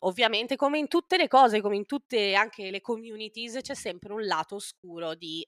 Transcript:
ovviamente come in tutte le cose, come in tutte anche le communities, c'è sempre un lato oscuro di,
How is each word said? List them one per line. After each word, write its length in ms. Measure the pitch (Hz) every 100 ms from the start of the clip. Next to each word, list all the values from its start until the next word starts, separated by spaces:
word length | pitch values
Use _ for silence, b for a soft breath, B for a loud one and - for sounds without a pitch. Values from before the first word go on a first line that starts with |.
ovviamente 540 | 185 185 226 214 233 269
come 200 | 285 302
in 100 | 285
tutte 280 | 339 - 370
le 100 | 302
cose, 360 | 254 240 214
come 140 | 208 202
in 100 | 202
tutte 480 | 285 - 233 202
anche 360 | 196 220 - 190
le 120 | 190
communities, 800 | 220 226 226 214 214 220 233 247
c'è 100 | 254
sempre 380 | 277 214 175 202
un 140 | 214 208
lato 300 | 165 160 202
oscuro 580 | - - 180 170 165
di, 280 | 165 170 160